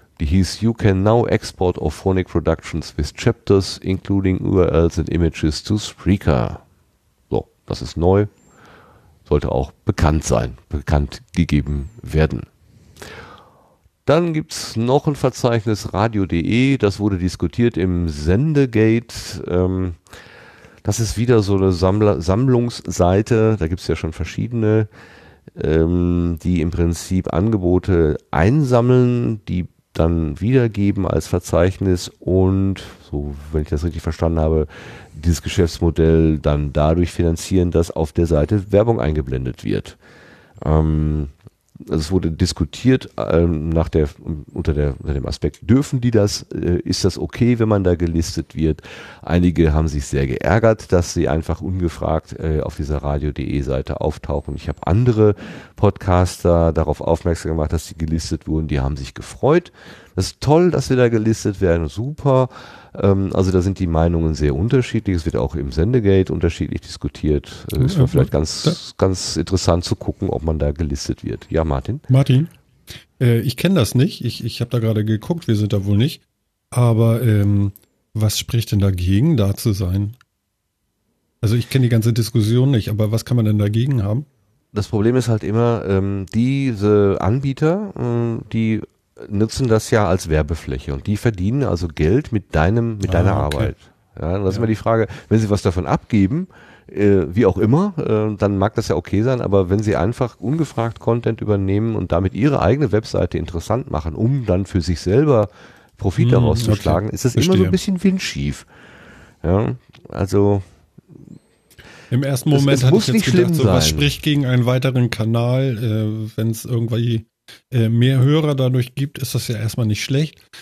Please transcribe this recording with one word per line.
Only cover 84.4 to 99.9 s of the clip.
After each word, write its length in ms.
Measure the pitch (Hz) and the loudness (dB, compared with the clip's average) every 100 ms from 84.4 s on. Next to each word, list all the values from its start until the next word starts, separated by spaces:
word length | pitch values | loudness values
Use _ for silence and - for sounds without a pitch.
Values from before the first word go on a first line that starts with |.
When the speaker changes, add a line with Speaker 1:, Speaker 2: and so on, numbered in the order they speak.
| _ _ _ | _ _ _
Speaker 1:
Das 160 | 101 101 | -8 -4
Problem 280 | 110 107 127 | 0 2 2
ist 120 | 120 | 0
halt 160 | 110 | -2
immer, 400 | - 110 120 117 - | 0 0 0 0 0
ähm, 380 | 98 98 98 95 | 0 0 -4 -4
diese 880 | 107 123 139 135 107 104 104 101 98 | -2 0 0 -2 0 2 4 4 2
Anbieter, 720 | 90 123 135 127 156 185 214 - | 0 0 -2 0 0 0 -4 -6
ähm, 420 | 123 120 117 113 - | -4 -2 -2 -4 -4
die 300 | 113 110 110 - _ _ - - | -2 0 -2 -4 _ _ -20 -6
nutzen 360 | 104 110 - 131 | -2 -2 0 2
das 240 | 110 - | 2 2
ja 160 | 113 101 | 2 2
als 220 | 92 85 | 0 0
Werbefläche 640 | 78 76 80 - 65 69 | 0 0 -4 -6 -8 -6
und 140 | 69 - | -6 -4
die 100 | 104 | -2
verdienen 480 | 120 98 90 131 | -2 0 -2 0
also 240 | 123 90 87 | 0 -2 -4
Geld 440 | 76 78 117 151 | 0 2 2 0
mit 220 | 107 - | -4 -2
deinem, 440 | 80 80 117 117 107 | 0 2 2 0 -2
mit 100 | 95 | -2
Speaker 2:
Ah, 40 | |
Speaker 1:
deiner 340 | 87 92 78 71 | 2 2 2 0
Speaker 2:
okay. 100 | 71 | -2
Speaker 1:
Arbeit. 200 | 65 - - _ _ - | -2 -4 -16 _ _ -8
Ja, 180 | 78 95 | -4 -2
das 120 | 98 | -2
ist 40 | 101 | 0
Speaker 2:
Ja. 20 | |
Speaker 1:
immer 80 | 113 | 0
die 80 | |
Frage, 320 | 110 - 113 107 - - | 0 0 0 0 -4 0
wenn 80 | 107 | 2
sie 100 | 110 | 2
was 140 | 101 | 0
davon 240 | 104 92 73 | 0 -2 0
abgeben, 600 | 98 - 107 95 147 185 - - - - | -2 0 2 2 0 -6 -12 -20 -20 -12
äh, 360 | - 104 98 73 | 0 4 4 2
wie 160 | 92 107 | 2 2
auch 100 | 90 | 4
immer, 380 | 107 139 202 175 | 4 4 2 -2
äh, 400 | - 110 107 104 | -2 0 0 0
dann 220 | 101 98 | 0 2
mag 160 | 101 | 0
das 140 | - 107 | -2 -2
ja 60 | |
okay 280 | 82 - 98 | -2 -2 0
sein, 180 | 120 127 | 0 0
aber 300 | 117 98 90 | 0 0 2
wenn 120 | 101 | 0
sie 140 | 107 | 0